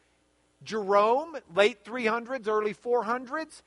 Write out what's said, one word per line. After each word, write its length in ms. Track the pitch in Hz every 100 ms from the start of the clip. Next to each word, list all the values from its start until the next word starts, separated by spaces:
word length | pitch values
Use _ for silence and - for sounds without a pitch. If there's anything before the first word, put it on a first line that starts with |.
| _ _ _ _ _ _
Jerome, 720 | 135 220 190 202 214 254 330 285 -
late 300 | 170 208 247
three 220 | - 247 220
hundreds, 420 | 233 233 262 202
early 240 | 214 214
four 320 | - 247 240
hundreds, 580 | 208 247 247 302 311 -